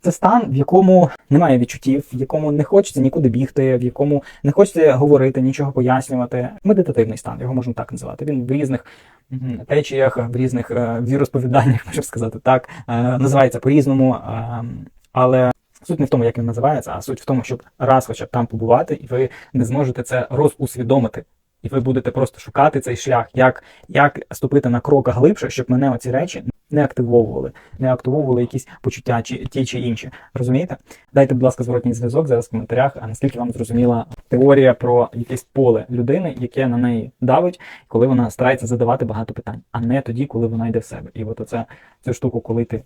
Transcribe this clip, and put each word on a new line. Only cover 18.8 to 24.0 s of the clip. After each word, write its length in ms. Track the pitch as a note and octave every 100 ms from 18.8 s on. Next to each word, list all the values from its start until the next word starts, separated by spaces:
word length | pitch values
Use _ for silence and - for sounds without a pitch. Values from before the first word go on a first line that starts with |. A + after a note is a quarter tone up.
| - D#3
і 120 | B2
ви 220 | B2+ C3 - -
не 120 | B2+ A2+
зможете 380 | C3+ C3+ B2
це 240 | A#2+ B2+ -
розусвідомити. 960 | C3 D3 - C#3 B2+ A#2+ C3+ A#2 - - _ _ _
І 40 | C3+
ви 120 | C3+
будете 320 | B2+ B2+ B2
просто 280 | D#3 C3+ -
шукати 400 | - - D3+ C#3
цей 160 | B2 A#2+
шлях, 340 | - A#2+ A#2
як, 300 | - B2+ - - _ -
як 320 | -